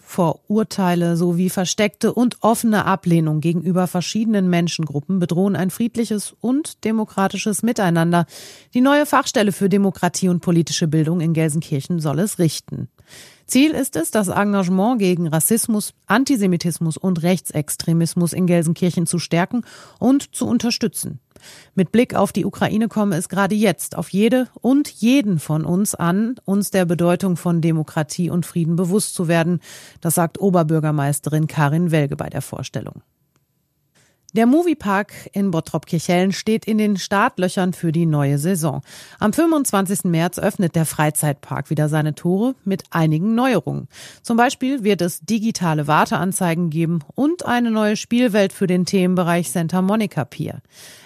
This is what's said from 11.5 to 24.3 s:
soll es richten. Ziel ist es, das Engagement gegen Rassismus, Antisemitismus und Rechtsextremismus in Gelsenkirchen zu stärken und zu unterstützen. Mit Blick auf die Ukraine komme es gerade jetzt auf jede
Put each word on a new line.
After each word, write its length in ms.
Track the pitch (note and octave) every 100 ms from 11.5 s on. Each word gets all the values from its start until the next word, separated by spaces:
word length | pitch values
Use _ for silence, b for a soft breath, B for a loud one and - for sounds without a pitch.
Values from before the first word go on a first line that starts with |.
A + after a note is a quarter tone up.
| D#3 - C#3+ - F3
soll 200 | D3+ C#3
es 200 | G#3 -
richten. 520 | E3 - - - B2 _ B B B B -
Ziel 260 | B3 D4+
ist 240 | - C4+ D#4
es, 160 | E4
das 160 | A3 F#3+
Engagement 720 | - G3+ G3+ F3+ F#3 G#3+ B3+
gegen 260 | F#3+ F3 E3+
Rassismus, 680 | D#3 - A3+ - G#3+ - _ -
Antisemitismus 880 | G#3 C4+ C4 G3 F3 F3 D3+ E3 D3+
und 280 | F#3+ E3+
Rechtsextremismus 1080 | E3+ F#3 - D3+ C#3+ - - E3 E3 - E3+
in 140 | - F3+
Gelsenkirchen 600 | F3 D#3+ E3 F3+ F#3 E3
zu 120 | F3
stärken 440 | - E3 F#3 A#3+ - B B B
und 380 | A3+ C#4 - -
zu 100 | A3+
unterstützen. 720 | A#3 A#3 A#3 A3 - - - _ - B B B
Mit 160 | - F3+
Blick 240 | G#3+ B3+
auf 180 | - G3
die 120 | G3+
Ukraine 420 | F#3 - F#3 G#3+ A3+
komme 300 | A3 G3+ E3
es 120 | -
gerade 280 | F3+ G3 G#3+
jetzt 400 | G#3+ - - -
auf 140 | E3+
jede 360 | F#3+ A3